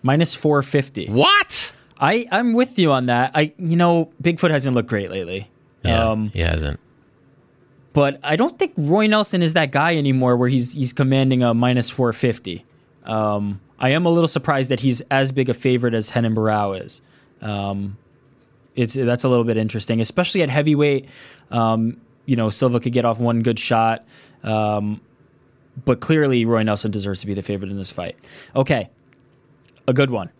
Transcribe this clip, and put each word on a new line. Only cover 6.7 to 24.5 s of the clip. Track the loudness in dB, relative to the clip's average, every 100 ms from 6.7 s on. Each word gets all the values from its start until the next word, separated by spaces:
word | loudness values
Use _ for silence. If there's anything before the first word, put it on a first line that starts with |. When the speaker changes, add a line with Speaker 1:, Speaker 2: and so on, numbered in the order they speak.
| -8 _ _ _ _ _ _ _ _ _ _ _
Speaker 1:
But | 2 2 0
I | -2 0
don't | 0 0
think | -4 0
Roy | 0 2 4
Nelson | 2 0 0
is | 2
that | 2 0
guy | 0 0 2
anymore | 2 2 2 2
where | 2
he's, | 2 -2
he's | -4 -4
commanding | 0 2 2 2 2
a | 2
minus | 2 2 2 -2
four | -2 -2
fifty. | 0 -2 -2 -8 -14 _ _ _ _
Um, | -6 -2 -2 -2 -4 -8 _ _
I | 0
am | 0 2
a |
little | 2 2
surprised | -2 -2 -2 -2
that | 0
he's | 0 -2 -2
as | 0 0
big | 0 -2
a |
favorite | 0 0 2 0
as | -2 -2
Renan | -2 0 0
Barão | 0 0 -2 -6
is. | -10 -16 _ _ _ _
Um, | -8 -6 -6 -6 -8 -12 _ _ _ _ _ _ _ -4
it's, | -2
that's | 0 0 0
a | 2
little | 2
bit | 2 0
interesting, | -2 -4 -2 -2
especially | 0 -2 -2 -2
at | 0
heavyweight. | 0 0 2 2 0 -6 -20 -20 -20 _
Um, | 0 0 2 -2 -4 _ _
you | -2 0
know, | 0
Silva | 0 0 0
could | 0
get | 0
off | 0 0
one | 0 0
good | 0 -2
shot. | 0 2 2 -2 _ -20 -20 _
Um, | -4